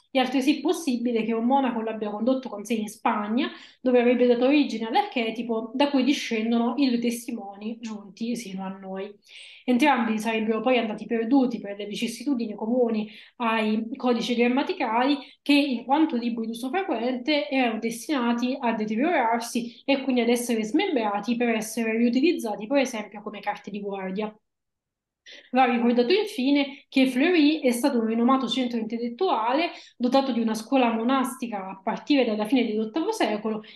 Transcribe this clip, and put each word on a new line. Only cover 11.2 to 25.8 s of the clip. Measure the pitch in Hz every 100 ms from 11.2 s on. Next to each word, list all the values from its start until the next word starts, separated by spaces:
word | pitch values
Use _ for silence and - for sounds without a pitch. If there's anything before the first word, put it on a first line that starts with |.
| 226 277 247 208
per | 202 202
le | 202
vicissitudini | 202 233 - 262 262 214
comuni | 208 220 247 233 220 - - - -
ai | 233 220 214 220 - -
codici | 247 233 - 233
grammaticali | 240 254 330 370 247 226 262 285 - -
che, | -
in | 285 285 233
quanto | 240 285 320 240
libri | 233 233 220
d'uso | 226 262
frequente, | 349 392 240 233 262 - 294 294
erano | 269 247 220
destinati | 226 - - 294 240 240 247 269
a | 247
deteriorarsi | 214 214 214 311 339 226 233 - 233 - -
e | - 269
quindi | 269 247
ad | 226
essere | 240 240 226
smembrati | 208 302 403 294 214 202 208 233
per | 240 220
essere | 214 - 226 226
riutilizzati, | 240 247 311 269 226 196 214
per | 285
esempio, | 269 220 208 208
come | 208 196
carte | 196 202 -
di | 202
guardia. | 202 196 190 190 214 214 _ _ _ _ _ _ _ _ - - -
Va | 254 254
ricordato | 240